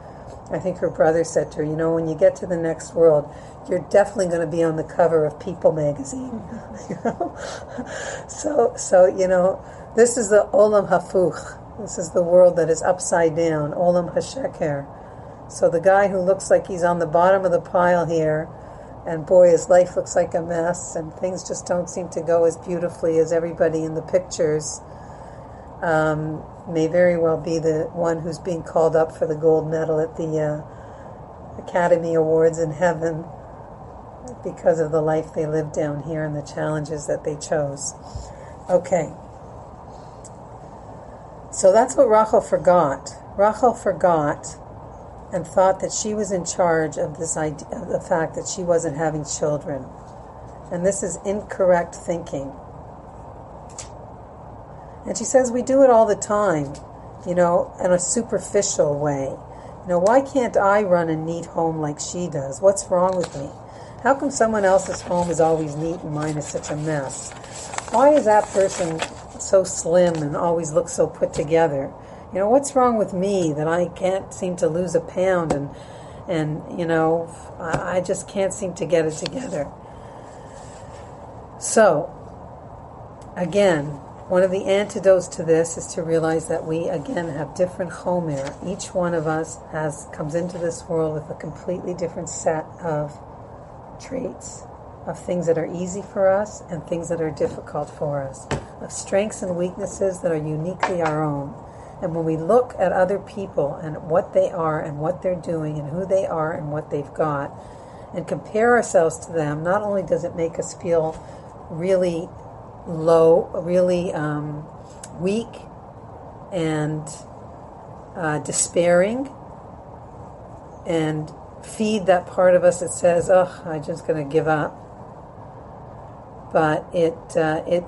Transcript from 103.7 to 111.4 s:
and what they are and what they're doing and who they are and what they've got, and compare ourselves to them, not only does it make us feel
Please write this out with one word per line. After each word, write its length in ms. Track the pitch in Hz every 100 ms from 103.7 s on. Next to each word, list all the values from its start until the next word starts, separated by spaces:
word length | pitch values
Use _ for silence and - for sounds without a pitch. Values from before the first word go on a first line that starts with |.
and 340 | - 156 151 151
what 260 | 175 -
they 180 | 190 190
are 280 | 185 160 156
and 200 | 156 147
what 240 | 156 180
they're 100 | 190
doing 460 | 175 180 160 151 151
and 100 | 143
who 160 | 170 190
they 220 | 190 -
are 240 | 165 156
and 200 | 175 147
what 200 | 151 -
they've 200 | 147 143 -
got, 360 | 156 139 143 - - - - - -
and 140 | 180 -
compare 480 | 170 - 214 240 240
ourselves 420 | - 190 160 - -
to 60 |
them, 320 | 165 147 151
not 180 | 170 208
only 220 | 208 196
does 200 | 175 170
it 120 | 170 170
make 240 | 165 165
us 160 | 160 -
feel 420 | 170 165 160 - - -